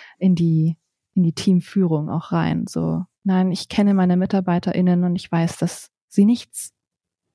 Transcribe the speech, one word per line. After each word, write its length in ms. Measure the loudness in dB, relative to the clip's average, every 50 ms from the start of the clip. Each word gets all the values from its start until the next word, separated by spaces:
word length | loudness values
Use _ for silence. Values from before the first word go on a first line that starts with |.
| -20 -20 -8 -2
in 180 | 2 2 2
die, 420 | 4 2 2 2 2 2 0 -2 _ _ _ _ _ _ _ -2
in 100 | 0 0
die 100 | 0 0
Teamführung 760 | -2 0 2 2 2 0 -2 -2 0 0 0 0 -2 -2 -2
auch 220 | -6 -6 -6 -4
rein. 340 | -2 -2 0 0 -2 -2 -4 -6
So, 380 | -6 -4 -4 -2 -2 -4 -6 -8 _ _ -4
„Nein, 280 | -2 0 0 0 0
ich 180 | -2 -4 -8 -6
kenne 240 | -2 0 2 2 4
meine 240 | 2 2 2 2 2
MitarbeiterInnen 840 | 0 0 0 -2 0 0 -2 -2 -2 -2 -2 0 2 2 2 2 2
und 120 | 0 -2
ich 160 | -4 -4 -4
weiß, 260 | -2 -2 -2 -2 -2 -4
dass 340 | -4 -6 -6 -8 -18 -20 _ _ _ _
sie 180 | 2 2 4
nichts, 480 | 4 4 0 -2 -10 -14 -14 -14 -14 _ _ _ _ _ _ _ _ _ _ _ _